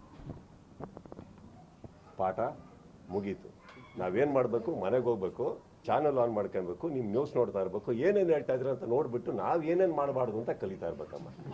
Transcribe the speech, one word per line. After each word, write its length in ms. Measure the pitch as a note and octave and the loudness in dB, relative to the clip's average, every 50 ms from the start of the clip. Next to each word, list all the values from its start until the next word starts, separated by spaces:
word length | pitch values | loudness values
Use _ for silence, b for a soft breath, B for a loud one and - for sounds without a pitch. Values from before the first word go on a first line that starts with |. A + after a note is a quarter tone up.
| - - - - - - - - - - - - - - - - C#3+ - - - - - - - - - - - - - - - - - - - - - - - - - - | -20 -20 -20 -16 -14 -14 -14 -14 -16 -20 -20 -20 -20 -20 -14 -14 -14 -14 -14 -16 -16 -16 -16 -16 -16 -18 -20 -20 -20 -20 -20 -20 -20 -20 -20 -20 -20 -20 -20 -20 -20 -18 -4
ಪಾಠ 220 | - F#2+ F#2 F#2+ - A2+ C3+ - - - - - - - - - - - - | -2 0 0 0 0 -2 -4 -4 -8 -16 -20 -20 -20 -20 -20 -20 -20 -12 -4
ಮುಗೀತು. 400 | F3+ G3+ G2 G2+ F#2+ - - - - - - - - - - - - F2 | -4 -2 -2 -2 -6 -6 -8 -18 -20 -20 -20 -20 -20 -20 -20 -14 -8 -4
ನಾವೇನ್ 340 | F#2 F2+ F2+ A2 C#3+ D3 C#3 | -4 0 2 2 2 4 4
ಮಾಡ್ಬೇಕು, 420 | C3+ B2 A#2 A2 A2+ - E3+ E3 | 2 2 2 0 0 0 -2 -2
ಮನೆಗೆ 280 | A2+ F#2 F#2+ A#2 C3 A#2 | -2 0 2 2 2 4
ಹೋಗ್ಬೇಕು, 680 | A#2+ A#2 G2+ F#2 - - - B2 E3 - - - - - - - | 2 0 0 0 -4 -2 -2 -4 -4 -4 -6 -12 -20 -20 -10 -2
ಚಾನೆಲ್ 320 | A#2 A2 C3 D3+ D3 C3+ | 0 2 4 4 4 4
ಆನ್ 140 | B2+ A#2+ A#2+ | 4 2 4
ಮಾಡ್ಕೊಬೇಕು, 580 | A2 G#2 G2+ F#2 - G2 F#2 F2 F2+ - - E3+ | 2 0 -2 0 -2 -2 -2 -2 -6 -4 -4 -2
ನಿಮ್ 200 | D3 C3 A#2 G#2 | -2 -2 -2 0
ನ್ಯೂಸ್ 260 | G2+ B2+ D3+ D3 - | 0 0 0 2 2
ನೋಡ್ತಾ 260 | B2+ A#2+ G#2 F#2+ G2 | 2 2 2 2 0
ಇರ್ಬೇಕು, 320 | F#2+ F#2 F2+ G#2 - - A#2+ | -2 0 -2 -4 -2 -2 0
ಏನೇನ್ 360 | A2 C#3+ F#3+ G#3 G3+ F#3+ E3 | 2 2 4 4 4 4 4
ಹೇಳ್ತಾ 240 | D#3 D3 C3+ - C3 | 4 2 4 0 0
ಇದ್ರ 140 | B2+ B2+ | 0 2
ಅಂತ 160 | C#3 C3 B2+ - | -2 -2 -2 0
ನೋಡ್ಬಿಟ್ಟು 480 | A2+ A#2+ C#3 D#3 B2+ A#2 B2 - F3 | 2 2 2 2 2 -2 -2 -2 -2
ನಾವ್ 340 | C#3 G2+ F2+ A#2 D#3 E3+ D3+ | -2 0 0 2 2 2 2
ಏನೇನ್ 280 | D#3+ F3 F3+ F#3+ F3 D#3 | 2 4 4 4 4 4
ಮಾಡ್ಬಾರ್ದು 440 | D3 C#3+ C#3 B2+ C3 B2+ A2+ G#2 | 2 0 2 2 2 0 2 0
ಅಂತ 120 | A2 B2 A#2 | -2 -2 -2
ಕಲಿತಾ 380 | G#2 - - F#2+ F#2+ - E2+ | -2 -2 -4 -6 -4 -4 -4
ಇರ್ಬೇಕಮ್ಮ. 400 | E2+ E2 - D2+ - - - - - - - - - | -6 -4 -6 -8 -10 -10 -12 -12 -14 -14 -12 -12 -12